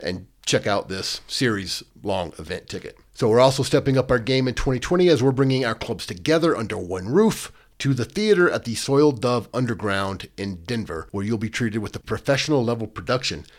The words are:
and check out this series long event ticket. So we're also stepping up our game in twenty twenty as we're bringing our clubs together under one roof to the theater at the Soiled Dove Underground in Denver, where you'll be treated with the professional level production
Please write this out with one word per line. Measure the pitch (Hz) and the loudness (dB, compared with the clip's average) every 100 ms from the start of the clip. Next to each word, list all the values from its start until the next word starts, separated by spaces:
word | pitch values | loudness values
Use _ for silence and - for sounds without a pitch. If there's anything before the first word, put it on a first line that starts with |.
and | 80 92 92 _ | -8 -8 -10 _
check | - 127 - | -2 0 2
out | 101 - | -2 -2
this | 95 - - - | -6 -6 -8 -8
series | - 127 101 90 - - - | -2 0 0 -4 -8 -12 -12
long | 101 95 85 - | -4 -4 -4 -8
event | 80 90 - | -10 -10 -10
ticket. | 92 - - _ | -12 -12 -18 _
So | - 120 | -2 4
we're | 117 | 6
also | 131 135 | 6 6
stepping | 131 143 139 131 | 2 2 2 2
up | 127 | 2
our | 123 | 0
game | 113 131 127 | 2 0 0
in | |
twenty | 120 - 127 | -2 -2 -2
twenty | - 180 180 | 0 4 6
as | 151 | 6
we're | 131 | 4
bringing | 123 135 131 | 2 2 2
our | 123 110 | 0 -2
clubs | - 101 - | -6 -8 -8
together | 90 87 160 165 101 | -6 0 2 2 0
under | 110 101 | -2 -6
one | 90 92 92 | -6 -6 0
roof | 160 220 - - - _ - | 2 4 2 -8 -18 _ -6
to | 139 | -2
the | 131 | 0
theater | 113 - 214 190 175 | -2 0 2 4 4
at | 98 | 2
the | 120 113 | -4 -6
Soiled | - 139 151 127 | 0 4 4 4
Dove | 123 123 98 | 0 0 -2
Underground | 120 123 98 104 98 98 95 - - | -4 -2 -2 -2 0 -2 -4 -10 -10
in | 101 87 | -8 -8
Denver, | 85 120 98 82 80 | -6 -6 -6 -8 -8
where | 101 | -6
you'll | 101 113 | -2 -2
be | 107 | -4
treated | - 117 107 | -4 -2 -2
with | 98 | -6
the | - | -8
professional | - 110 - 139 - 147 | -6 -6 0 0 2 2
level | 113 113 110 | 2 -2 -4
production | - 85 127 - 76 - | -8 -4 -2 -2 -8 -12